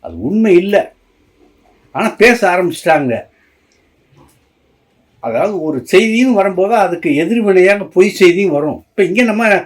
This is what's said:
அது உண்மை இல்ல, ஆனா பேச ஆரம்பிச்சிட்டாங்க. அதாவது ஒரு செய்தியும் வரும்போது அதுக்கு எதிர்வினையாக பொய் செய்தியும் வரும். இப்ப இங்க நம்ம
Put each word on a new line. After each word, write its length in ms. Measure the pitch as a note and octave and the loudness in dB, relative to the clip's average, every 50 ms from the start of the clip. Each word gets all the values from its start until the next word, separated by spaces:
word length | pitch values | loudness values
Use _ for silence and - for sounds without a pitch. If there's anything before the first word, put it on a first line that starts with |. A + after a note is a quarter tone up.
அது 200 | _ - E2 E2+ | _ -16 -14 -10
உண்மை 360 | F#2+ C3+ F#3 A3 A3 A3 F3+ | -8 -4 -2 0 2 4 4
இல்ல, 380 | F3 F#3 G3+ G3+ G3 E3 - _ _ _ _ _ _ _ _ _ _ _ _ _ _ _ _ _ _ _ _ | 4 2 2 -2 -2 -2 -2 _ _ _ _ _ _ _ _ _ _ _ _ _ _ _ _ _ _ _ _
ஆனா 160 | _ C3 G#3 A3 | _ -6 -6 -6
பேச 420 | - - G3 A#3+ A#3+ A#3 G#3 F#3 | -2 2 2 2 2 2 0 0
ஆரம்பிச்சிட்டாங்க. 720 | F3 F#3 F#3 E3+ E3 - - F3 D#3+ D3+ C#3+ B2+ A2+ G#2 - _ _ _ _ _ _ _ _ _ _ _ _ _ _ _ _ _ _ _ _ _ _ _ _ _ _ _ _ _ _ _ _ _ _ _ _ _ _ _ | 0 0 -2 -4 -6 -4 0 0 0 0 0 -2 -4 -6 -8 _ _ _ _ _ _ _ _ _ _ _ _ _ _ _ _ _ _ _ _ _ _ _ _ _ _ _ _ _ _ _ _ _ _ _ _ _ _ _
அதாவது 420 | - A#2 A2+ - E3+ G#3 G#3+ F3+ | -10 -6 -4 -2 -2 -2 -4 -6
ஒரு 240 | D#3 D#3 C#3+ B2+ A#2+ | -6 -6 -6 -6 -6
செய்தியும் 460 | - - F#3+ A3 A3 A3 A#3 B3+ C4 | 0 0 2 2 2 0 0 2 2
வரும்போது 420 | A#3+ G3+ G3 G3+ F#3 F3 F#3 G3+ A#3+ | 2 0 0 0 0 -2 -2 0 2
அதுக்கு 400 | A3 G3 F3 F3 E3+ - E3+ C#3+ | 0 0 0 -2 -4 -2 -2 -2
எதிர்வினையாக 720 | C#3+ D#3+ F3 A3+ A#3+ A3+ G3+ F#3+ F#3 F3+ F#3+ G3+ G3+ F#3+ | 0 0 -2 -2 -2 0 2 4 4 4 4 2 0 -4
பொய் 240 | - _ F#3 F#3 G#3 | -4 _ 2 2 2
செய்தியும் 420 | - - G3 F3 E3+ F#3 G3+ F#3 | 2 2 2 4 4 2 0 0
வரும். 340 | D3+ C#3+ D3 - - - _ _ | -2 -2 -2 -4 -6 -8 _ _
இப்ப 160 | _ - G3 | _ -2 -2
இங்க 180 | E3 F#3 A3 | 0 0 0
நம்ம 420 | B3 A3+ G#3+ G#3+ A#3 G#3+ G3+ F3+ - | 0 0 0 -2 0 0 0 0 -2